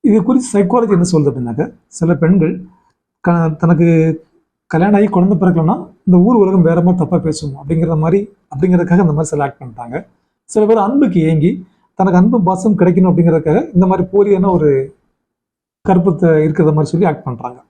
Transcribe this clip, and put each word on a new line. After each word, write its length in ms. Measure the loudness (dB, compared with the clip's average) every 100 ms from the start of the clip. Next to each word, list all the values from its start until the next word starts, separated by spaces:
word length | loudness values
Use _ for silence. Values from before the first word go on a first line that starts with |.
இது 220 | 2 0
குறித்து 360 | 2 -2 0 -2
சைக்காலஜி 320 | 0 0 0
என்ன 140 | 0 2
சொல்லுது 200 | 0 0
அப்படின்னாக்க, 420 | -2 -6 -6 -8 -8 _
சில 280 | -4 -2
பெண்கள் 500 | 0 2 2 0 -4 -14 _ _ _ _ _
க-, 280 | -2 0 -2
தனக்கு 720 | -2 0 2 4 2 0 -4 _ _ _ _ _
கல்யாணம் 340 | -2 2 2
ஆகி 80 | 2
குழந்தை 300 | 2 2 2
பிறக்கலன்னா 520 | 0 0 0 -2 -8 _
இந்த 140 | 2 4
ஊர் 180 | 4 4
உலகம் 260 | 2 2
வேற 180 | 2 2
மாதிரி 160 | 0 0
தப்பா 220 | -2 -2
பேசும் 340 | -4 -6 -10 -12
அப்படிங்கிற 420 | -6 -4 -2 -2
மாதிரி, 300 | 0 -2 -4 _ _ -4
அப்படிங்கிறதுக்காக 340 | 0 0 2
இந்த 140 | 2
மாதிரி 200 | 2 -2
சில 200 | -4 -4
ஆக்ட் 140 | -6 -8
பண்றாங்க. 480 | -20 -18 -12 -12 -14 _ _ _
சில 220 | _ -2 2
பேர் 100 | 2
அன்புக்கு 440 | 2 0 0 0
ஏங்கி 460 | 0 0 0 -2 -12 _ _
தனக்கு 240 | -4 0 2
அன்பும் 240 | 2 2
பாசம் 360 | 0 -2 -2 2
கிடைக்கணும் 340 | 2 2 2
அப்படிங்கிறதுக்காக 600 | 2 2 0 0 -2 0
இந்த 120 | 0 0
மாதிரி 220 | 0 0
போலியான 420 | 0 2 2 0
ஒரு 440 | 0 0 0 -4 _ _ _ _ _ _ _ _ _
கற்பத்தை 600 | 0 0 0 0 0 2
இருக்கிற 260 | 0 0 0
மாதிரி 180 | 0 -2
சொல்லி 200 | -2 -2
ஆக்ட் 180 | -4
பண்றாங்க. 380 | -10 -12 -12 -16 _